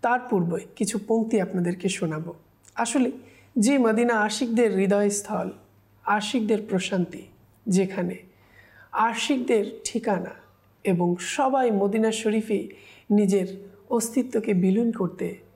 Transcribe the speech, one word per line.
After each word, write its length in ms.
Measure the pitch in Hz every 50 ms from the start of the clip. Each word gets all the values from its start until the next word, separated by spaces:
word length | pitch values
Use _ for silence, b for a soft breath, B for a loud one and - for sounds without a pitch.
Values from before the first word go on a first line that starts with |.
তার 180 | - 233 240 247 247 254
পূর্বে 300 | 233 190 175 170 170 - - - -
কিছু 240 | - 220 196 - 202 202
পংক্তি 340 | - 220 226 220 220 233 208
আপনাদেরকে 480 | 185 185 - 185 175 175 175 180 - 190
শোনাব। 440 | 185 - 185 160 156 156 170 175 170 - _ _ _ _ _ - _
আসলে 360 | - 233 226 - 285 247 240 - - B B B B B B B
যে 200 | 240 202 240 285
মদিনা 360 | 277 240 226 214 220 240 240 240
আশিকদের 640 | 220 208 214 208 - 277 233 226 220 240 220 190
হৃদয়স্থল, 760 | 190 196 190 202 202 208 202 202 202 - - 214 190 - 190 - - - _ _ _ _ _ _ _ _
আশিকদের 540 | - 208 214 208 - - 254 220 208 226 202 208 -
প্রশান্তি, 580 | 202 185 185 - 202 185 175 - - - - - - _ _ _ _ _ _
যেখানে 500 | 226 180 185 190 185 190 - 180 180 185 - - - b b b b b b b b b b b b
আশিকদের 880 | b - 220 233 214 226 - - 285 254 247 254 247 214 202 202 - - -
ঠিকানা 460 | - - 233 - 240 202 175 175 - - - - _ _ _ _ _ _ _ _
এবং 340 | 196 185 170 175 175 175
সবাই 540 | 175 - - - - 277 262 262 269 254 240
মদিনা 400 | 214 196 196 202 202 220 220 220
শরীফে 560 | 220 220 - 220 214 220 214 - 214 196 - - B B B B B B B B
নিজের 580 | 208 208 208 185 196 196 180 180 - - - - - - - -
অস্তিত্বকে 640 | - 233 220 - - 269 247 254 - 233 208 - 208
বিলীন 380 | 180 175 190 190 220 240 233
করতে 460 | 226 - 185 175 - - 190 170 - - - - _